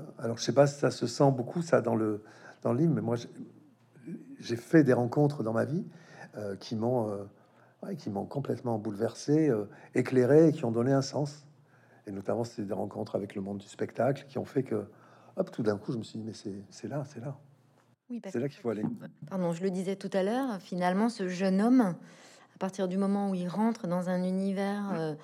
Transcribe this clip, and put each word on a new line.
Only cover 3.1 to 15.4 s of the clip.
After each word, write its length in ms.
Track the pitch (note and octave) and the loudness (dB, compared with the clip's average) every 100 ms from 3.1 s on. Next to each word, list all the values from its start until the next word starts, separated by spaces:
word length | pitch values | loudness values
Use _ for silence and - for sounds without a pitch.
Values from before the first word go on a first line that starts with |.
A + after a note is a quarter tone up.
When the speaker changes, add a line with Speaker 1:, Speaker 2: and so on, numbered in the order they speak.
| A#2 | -2
Speaker 1:
j'ai, 120 | - - A#2 - - _ _ - - - - - | -4 -14 -16 -18 -20 _ _ -20 -14 -14 -14 -14
j'ai 160 | A2 A#2 | -8 -6
fait 280 | - E3 | 6 6
des 100 | C3+ | 8
rencontres 500 | A#2+ A#2+ D3 D3 D3 | 4 2 2 2 2
dans 100 | A2 | -2
ma 120 | A2+ A2+ | 0 0
vie, 200 | E3 - - - - - - | -2 -6 -12 -20 -20 -16 -10
euh, 180 | G#2 G2 | -8 -8
qui 200 | - A2 | -6 -4
m'ont, 340 | A2+ B2+ G#2+ | 0 0 -2
euh, 140 | G2+ G2+ - _ _ - _ | -4 -10 -18 _ _ -20 _
ouais, 120 | F3+ F#3+ | -10 -10
qui 120 | - | -6
m'ont 160 | G2 F#2 | -6 -6
complètement 520 | C#3 C#3 A#2+ B2 A2+ | -6 -4 -4 -2 -4
bouleversé, 720 | A2 G2+ A2+ - - D3+ D#3 | -4 -2 -4 -2 2 4 4
euh, 160 | A2 G2+ - - | 2 -2 -10 -6
éclairé, 540 | - A#2+ C3 B2 D3 E3 | -2 2 4 8 10 8
et 20 | |
qui 100 | D#3+ | 6
ont 80 | A#2+ | 0
donné 220 | A2+ A#2+ | 2 4
un 80 | C#3 | 2
sens. 440 | C3 B2+ D3 - - _ _ _ _ - - | 2 -2 -4 -6 -20 _ _ _ _ -18 -10
Et 40 | |
notamment, 340 | G2 G2 G#2+ A#2 | -6 -2 -2 -2
c'est 180 | - G2+ | -4 -6
des 80 | |
rencontres 420 | G2 G#2 G#2 G#2+ G#2 | -4 -4 -6 -4 -4
avec 200 | G2+ G#2 | -4 -6
le 60 | |
monde 160 | G2 G2+ | -6 -6
du 100 | - | -10
spectacle 580 | - G#2 - A#2+ C#3 - | -8 -6 0 0 0 -4
qui 80 | - | -8
ont 80 | G2 | -4
fait 180 | - | -2
que, 220 | - A2 G#2 - - - - | 0 -2 -4 -12 -20 -20 -8
hop, 160 | - | -4